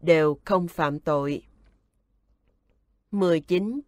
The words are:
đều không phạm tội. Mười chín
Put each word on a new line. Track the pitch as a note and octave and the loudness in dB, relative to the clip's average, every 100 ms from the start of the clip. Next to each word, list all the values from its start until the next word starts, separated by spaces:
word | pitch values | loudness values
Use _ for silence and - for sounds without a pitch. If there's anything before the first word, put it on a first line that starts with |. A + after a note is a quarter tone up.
đều | D#3+ D#3+ D3+ C#3+ - | 2 4 4 0 -2
không | F#3+ F3 | -2 -2
phạm | - D3 D3 | -4 -4 -4
tội. | - D3 C#3+ D3 - _ _ _ _ _ _ _ _ _ _ _ _ _ _ _ - | -2 -2 -2 -6 -10 _ _ _ _ _ _ _ _ _ _ _ _ _ _ _ -8
Mười | G3+ F#3 E3 | 0 2 2
chín | - F3+ G#3 C#4 | 0 -2 -2 -8